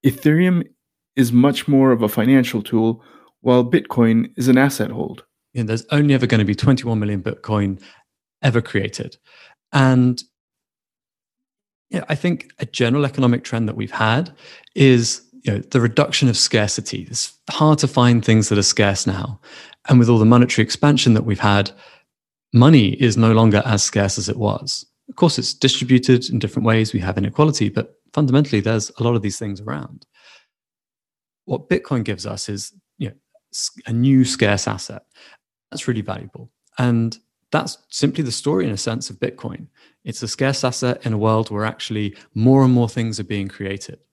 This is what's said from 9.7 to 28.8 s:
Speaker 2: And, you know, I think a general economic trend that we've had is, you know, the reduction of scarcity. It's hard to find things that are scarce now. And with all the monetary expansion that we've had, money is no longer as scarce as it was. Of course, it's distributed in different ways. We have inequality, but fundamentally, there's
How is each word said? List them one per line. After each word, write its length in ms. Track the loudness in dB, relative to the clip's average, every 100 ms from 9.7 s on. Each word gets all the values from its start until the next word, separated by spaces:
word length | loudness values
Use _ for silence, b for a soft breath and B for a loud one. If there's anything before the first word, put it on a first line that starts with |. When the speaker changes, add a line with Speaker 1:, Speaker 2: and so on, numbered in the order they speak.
Speaker 2:
And, 500 | 0 4 4 2 0 -10 _ _ _ _ _ _ _ _ _ _ _ _ _ _ _ _
you 80 | -10
know, 60 | -4
I 60 |
think 380 | -4 -2 -4 -8 _
a 60 | -10
general 380 | -2 0 2
economic 380 | 0 0 2 0
trend 260 | -2 -6 -4
that 80 | -6
we've 140 | -8
had 420 | -2 0 0 -2 B B B B 4
is, 460 | 6 6 2 -6 _ -10
you 100 | -6
know, 60 | -6
the 220 | -2 0
reduction 480 | 0 0 0 0 0
of 80 | 0
scarcity. 720 | 0 0 -2 -4 -8 -12 -10
It's 260 | -10 -10 _ -14
hard 300 | 0 2 2
to 80 | 0
find 360 | 2 4 2
things 240 | 4 2 2
that 100 | 0
are 40 |
scarce 460 | 0 2 0 0 -4
now. 320 | -6 -8 -12 B B B B 2
And 100 | 4
with 100 | 6
all 100 | 4
the 60 |
monetary 380 | 6 6 4 0
expansion 520 | -2 0 2 2 2
that 100 | 2
we've 160 | 0 -2
had, 320 | 0 0 -2 b b b b _ _ _ _
money 380 | 4 6 6 4
is 260 | 2 0 2
no 160 | 4
longer 280 | 4 4 2
as 180 | 0 -2
scarce 360 | 0 -2 -2 -4
as 100 | -6
it 80 | -4
was. 500 | -4 -4 -8 -12 -12 _ _
Of 80 | 0
course, 220 | 0 0
it's 160 | -6
distributed 760 | -2 -2 0 2 2 4 2 2
in 80 | -4
different 280 | -4 -2 0
ways. 260 | 0 0
We 80 | -4
have 180 | -4 -4
inequality, 520 | -4 0 0 2 -2
but 260 | -2 -6 _ _
fundamentally, 480 | -2 2 2 2 0
there's 320 | 0 -2